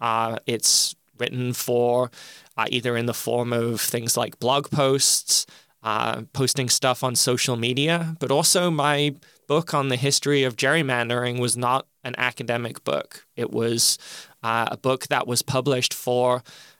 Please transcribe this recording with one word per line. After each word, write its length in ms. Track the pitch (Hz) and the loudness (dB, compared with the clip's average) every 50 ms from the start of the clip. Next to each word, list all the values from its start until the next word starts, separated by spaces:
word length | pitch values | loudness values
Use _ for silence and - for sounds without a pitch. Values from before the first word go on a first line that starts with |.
Uh, 360 | 117 117 113 113 113 113 113 107 - | -2 0 0 0 0 -2 -4 -4 -4
it's 480 | - 117 110 - - - - - - - - _ _ _ - | -4 -4 0 0 2 2 2 2 0 -4 -8 _ _ _ -6
written 340 | 127 123 127 127 123 123 123 | -6 -4 -4 -4 -4 -4 -4
for, 600 | - - - 123 120 120 120 120 123 127 120 - - - - - - - - _ | -4 -2 0 0 2 2 2 2 2 0 -2 -4 -10 -20 -20 -20 -20 -20 -10 _
uh, 100 | - 117 - | -4 0 0
either 260 | - 123 113 127 120 | 0 0 0 0 0
in 100 | 117 117 | 0 0
the 80 | 120 113 | -2 -4
form 380 | - - - 117 120 120 120 120 | -4 -2 -2 0 0 0 0 0
of 280 | 117 117 117 117 104 | 0 0 0 -2 -2
things 360 | - - - 120 117 110 - | -2 -2 -2 -2 -2 -2 -2
like 220 | 120 117 101 - - | 0 -2 -2 -4 -4
blog 320 | - 120 135 143 147 - | 0 0 0 0 0 -2
posts, 720 | - 147 139 135 139 139 139 - - - - - - - - - - - - _ _ _ - | 0 2 2 2 2 2 2 2 2 0 0 0 0 -2 -2 -4 -10 -20 -20 _ _ _ -4
uh, 400 | 110 107 110 120 113 117 123 113 - - | -2 -2 0 0 -2 -4 -6 -8 -8 -4
posting 360 | 135 135 123 - 139 131 120 | -2 0 0 0 0 0 0
stuff 340 | - - - 131 127 - - | 0 2 2 2 0 0 0
on 140 | 127 120 | -2 0
social 400 | - - - 123 120 - - 123 | 0 2 2 2 2 0 0 0
media, 600 | 117 117 120 127 131 143 156 170 170 170 160 160 - | 0 0 0 0 0 0 2 0 0 -2 -4 -6 -4
but 100 | - 123 | -2 0
also 400 | 135 147 170 - - 190 180 180 | 2 2 4 4 4 4 2 2
my 420 | 165 147 143 147 147 143 147 147 139 - - - _ _ _ - | 2 2 2 2 2 2 0 0 -2 -4 -10 -20 _ _ _ 0
book 260 | 143 156 165 - - | 0 0 0 0 0
on 140 | 147 135 135 | 0 0 0
the 80 | 127 | 0
history 480 | 117 131 139 143 - - 143 147 139 135 | 0 0 0 0 0 0 2 2 2 2
of 100 | 131 117 | 0 0
gerrymandering 840 | 110 135 135 147 165 160 135 127 120 120 117 120 123 123 123 120 123 | 0 0 2 2 2 2 0 0 0 0 0 -2 -2 -2 -2 -2 0
was 160 | 123 123 - | 0 0 0
not 300 | 120 123 120 127 135 - _ _ _ - | 0 0 0 0 0 -2 _ _ _ -12
an 100 | 127 120 | -10 -4
academic 680 | - 123 127 - - 127 117 120 120 120 117 - - - | -2 -2 -2 -2 -4 -4 -2 -2 -2 -4 -6 -8 -8 -4
book. 420 | - 135 - - - - - - _ _ | -2 -2 -2 -4 -6 -12 -20 -20 _ _
It 160 | - 120 - | -6 -6 -4
was, 480 | - 113 113 117 117 117 - - - - - - - - - - - _ - | -2 -2 0 0 0 2 2 0 0 -2 -6 -12 -18 -18 -18 -20 -14 _ -4
uh, 240 | 113 113 117 117 110 | -2 0 0 2 0
a 60 | 120 | 0
book 320 | 113 - 127 131 131 - - | 0 2 0 0 0 0 0
that 180 | 143 127 127 | 0 0 0
was 160 | - 123 117 - | 0 -2 -2 -2
published 500 | - 139 131 127 139 135 123 123 - - | 0 0 0 2 2 2 2 0 -2 -4
for 500 | - - - 123 123 123 123 123 127 - - - - - - - _ | -4 -2 0 2 4 4 4 2 0 -2 -8 -20 -20 -20 -20 -20 _